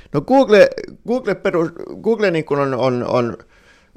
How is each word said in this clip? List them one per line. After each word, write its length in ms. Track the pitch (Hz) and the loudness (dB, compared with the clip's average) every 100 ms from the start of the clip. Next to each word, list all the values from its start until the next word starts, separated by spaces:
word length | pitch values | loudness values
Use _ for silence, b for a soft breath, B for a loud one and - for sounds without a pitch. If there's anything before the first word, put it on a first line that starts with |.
| b | b
No 80 | 143 | -6
Google, 500 | - 269 226 208 175 - - - 180 | 2 2 6 6 6 2 -14 -14 -6
Google 280 | 247 202 | -6 -4
perus-, 680 | 185 196 175 165 165 - 185 | -4 -2 -2 -4 -6 -16 -8
Google 280 | 214 226 202 | -4 0 0
niin 140 | 165 | -2
kuin 160 | 151 143 | -2 -2
on, 140 | 139 | -2
on, 300 | 127 127 123 110 | 0 -2 -2 -2
on, 280 | 123 120 92 - b b b b | -2 -2 -6 -16 b b b b